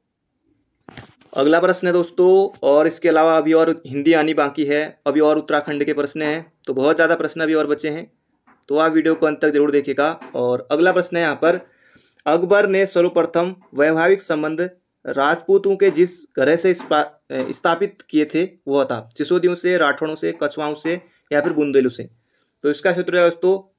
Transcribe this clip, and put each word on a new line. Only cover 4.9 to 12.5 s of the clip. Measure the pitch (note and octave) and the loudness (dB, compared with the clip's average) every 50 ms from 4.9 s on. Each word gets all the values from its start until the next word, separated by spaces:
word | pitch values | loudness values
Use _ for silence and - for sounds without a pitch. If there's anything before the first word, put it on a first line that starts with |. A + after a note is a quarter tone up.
| - _ - | -10 _ -4
अभी | D3 C3+ D#3 | -2 0 2
और | D3+ D3+ D#3 | 2 2 2
उत्तराखंड | D#3 D3 - D#3 D3 D3 D#3+ D3 C#3+ D3 | 0 -2 -2 -2 -2 -2 -4 -4 -4 -4
के | D3+ D3 | -2 -2
प्रश्न | D3 C#3+ C#3+ - D#3+ | -4 -4 -6 -6 -6
हैं, | D#3 D3+ D3+ E3 E3 - _ _ _ | -4 -4 -4 -6 -10 -14 _ _ _
तो | - B2+ | -8 -4
बहुत | C3 C3+ D3+ D#3+ | 0 0 2 2
ज़्यादा | D#3+ D#3+ D#3+ E3+ | 2 2 2 0
प्रश्न | E3+ D#3+ D3+ - E3+ | -2 -4 -6 -6 -6
अभी | D#3+ D#3 D#3+ | -4 -2 -2
और | D#3 D3+ | -2 -2
बचे | C#3+ D3 D3 - D#3 | -2 -4 -4 -6 -8
हैं, | D3 E3 - - _ _ _ _ _ _ _ _ _ _ _ - | -8 -10 -12 -16 _ _ _ _ _ _ _ _ _ _ _ -4
तो | C#3+ | -2
आप | D3+ D#3+ E3 | 0 0 0
वीडियो | D#3 D#3+ D#3+ D#3+ D#3+ | 0 0 0 0 0
को | D#3+ E3 | 0 0
अंत | D#3 D3+ C#3+ | -2 0 0
तक | D#3 D3+ | -2 0
जरूर | D3 C#3+ D3 D3 | 2 2 2 2
देखिएगा। | C#3+ C#3+ C#3+ C#3+ C3 C#3 C#3+ D#3+ E3 - - - - | 0 0 -2 -2 -2 -2 -2 -2 -4 -8 -12 -10 -6
और | B2+ B2 B2 B2 B2 - - | -4 -2 -2 -2 -4 -4 -4
अगला | D3+ D3+ F3+ F#3 | -2 0 2 2
प्रश्न | F3+ F3+ F3 - F3 | 2 0 -2 -2 -2
है | E3+ E3+ | -2 -2
यहाँ | D3+ C#3 | -2 -2
पर, | - - E3 F3+ F3 - _ _ _ _ _ _ _ _ _ _ _ - | 0 0 0 0 -2 -6 _ _ _ _ _ _ _ _ _ _ _ -2
अकबर | D3 D#3 E3+ F#3 F3 | 0 0 0 2 2